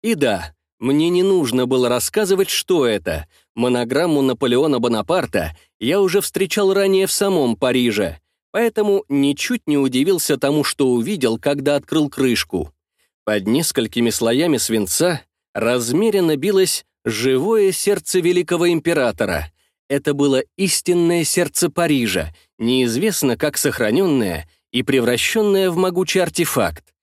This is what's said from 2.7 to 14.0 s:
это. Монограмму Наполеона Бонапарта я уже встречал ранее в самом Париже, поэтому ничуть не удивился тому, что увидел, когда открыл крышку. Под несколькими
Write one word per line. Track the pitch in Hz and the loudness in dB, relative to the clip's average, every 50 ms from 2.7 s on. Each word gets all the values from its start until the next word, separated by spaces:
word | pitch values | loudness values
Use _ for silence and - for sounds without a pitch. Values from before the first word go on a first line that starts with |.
| 185 165 135 | 0 2 2
это. | 120 107 98 - 92 80 78 78 _ _ _ _ _ _ | 2 0 -2 -2 -4 -6 -6 -8 _ _ _ _ _ _
Монограмму | 110 117 127 123 120 120 113 127 143 170 175 156 143 | -2 0 0 2 0 0 0 0 0 0 2 2 2
Наполеона | 135 131 123 113 139 123 120 127 147 156 143 123 | 2 0 0 0 0 0 2 2 2 2 2 0
Бонапарта | 117 120 117 110 101 - 170 185 135 - - 98 80 82 78 - _ _ _ _ | 0 0 0 -2 -2 0 -2 -2 -2 -2 -2 -4 -4 -4 -10 -14 _ _ _ _
я | 107 120 165 202 | -4 -2 0 2
уже | 196 185 165 202 | 0 2 0 0
встречал | 190 - _ 180 196 175 - 214 202 190 190 | -2 -2 _ -4 -4 -2 0 0 0 2 2
ранее | 196 196 196 190 190 190 | 2 2 2 2 2 2
в | 185 | 0
самом | - - 202 196 190 170 139 120 113 | 0 -2 0 0 2 2 0 0 0
Париже, | - - 127 123 127 123 120 104 101 101 85 78 - _ _ _ _ _ _ | 0 0 0 2 2 0 0 0 0 -2 -4 -4 -10 _ _ _ _ _ _
поэтому | - 202 233 226 - - 208 208 196 202 - _ | -4 -2 -2 0 0 0 0 2 2 0 0 _
ничуть | 139 143 139 139 143 - - - 247 233 _ | 0 2 2 2 0 -2 -4 -4 -4 -4 _
не | - 147 | 0 0
удивился | 143 139 135 127 127 143 175 190 165 - - 147 | 2 2 2 0 0 2 2 0 0 0 -2 -2
тому, | 123 - 139 147 151 139 | 0 0 0 0 0 0
что | - - - 143 | -2 0 0 0
увидел, | 131 123 120 113 160 214 170 127 113 113 | 2 2 0 0 -2 -2 -2 0 0 -2
когда | 113 - 143 143 143 135 143 143 | 0 -2 -2 -2 0 0 0 0
открыл | 143 - - 147 156 151 143 | 0 -2 -2 0 0 0 0
крышку. | - - 135 127 117 - - _ - 90 78 76 _ _ _ _ _ _ _ _ _ _ _ | 0 0 0 0 0 0 -4 _ -6 -6 -6 -6 _ _ _ _ _ _ _ _ _ _ _
Под | - 107 107 95 | -2 -2 -2 0
несколькими | 101 117 151 170 - - - 117 104 - 120 | 0 0 0 0 -2 -2 -2 -4 -2 -2 -2